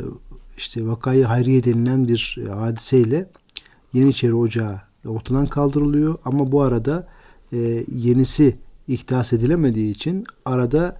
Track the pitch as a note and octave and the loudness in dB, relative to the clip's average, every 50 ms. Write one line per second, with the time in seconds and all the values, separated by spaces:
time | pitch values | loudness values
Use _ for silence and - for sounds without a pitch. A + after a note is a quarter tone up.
0 | A#2+ - - - - - - - - - - - - - - A#2 A2+ A2+ A#2 A2+ | -8 -12 -14 -16 -18 -20 -20 -20 -20 -20 -18 -16 -14 -12 -8 -6 -4 -4 -4 -4
1 | - C3 C3 C3+ C3 A2 A#2 B2 B2 B2+ C3 B2+ A#2 B2 A2+ A#2 A#2 B2 C3 C3 | -2 2 4 4 4 4 2 0 2 4 2 4 4 2 2 2 2 2 2 2
2 | B2+ A#2 A#2+ A2+ - - - B2+ A2+ G#2 G2 G2+ A2 A#2 A2+ A2 - - C3 C3 | 2 2 0 0 -2 -6 -8 -10 -10 -8 -6 -6 -4 -4 -4 -4 -4 2 2 4
3 | A#2 A2 C3 E3 F#3+ - _ _ _ _ - - - - _ _ _ _ - B2 | 4 4 0 -2 -4 -6 _ _ _ _ -20 -20 -20 -20 _ _ _ _ 0 2
4 | C3+ C#3 C3 - B2 A#2 A2+ A#2 A#2+ A2+ A2+ A#2+ A2+ G#2 G2+ G2 - _ _ _ | 4 4 2 2 0 0 2 2 0 0 0 -2 -4 -6 -8 -10 -14 _ _ _
5 | - - A2 A2+ - - B2+ C3+ C#3+ C3 - D3 C#3+ C#3 C#3 D3 D3 D3 C#3+ D3 | -12 -10 -10 -8 -6 -2 -2 0 0 0 0 0 0 0 0 0 0 2 2 2
6 | D3+ D#3 E3 - - B2+ C3 C#3+ C#3 C3 C3+ C#3+ C#3 C3 A#2+ A2+ A2 C3+ D3+ F3 | 0 0 -2 -4 -4 -2 -2 0 0 2 2 2 2 2 0 0 -2 -2 -4 -4
7 | F3 - - - - - - _ _ - - A#2+ A#2 A#2 A#2 A#2 - - C3 B2+ | -6 -10 -20 -20 -20 -20 -20 _ _ -8 -6 -4 -2 -2 -2 -4 -6 -6 -6 -2
8 | A#2 A#2+ B2 C3 C3 B2 - - D3+ C3+ A2+ - - - - - - - B2+ - | 0 2 4 4 2 2 4 4 4 4 4 0 -8 -20 -20 -14 -8 -6 -6 -6
9 | - - C3 B2+ A2+ - B2+ A2+ A#2 B2+ E3 F3 D#3 C3 A2+ A2 G#2+ G#2+ G2+ - | -4 -4 -2 -2 -2 0 0 0 2 2 2 2 2 0 0 0 -2 -4 -4 -4
10 | - D3+ F3+ F#3+ A#3 - - _ - C3 B2+ B2+ B2 A#2+ C3+ D#3 F3 F3 - | -6 -6 -4 -6 -8 -10 -18 _ -8 -4 -2 -2 0 0 0 0 0 0 -6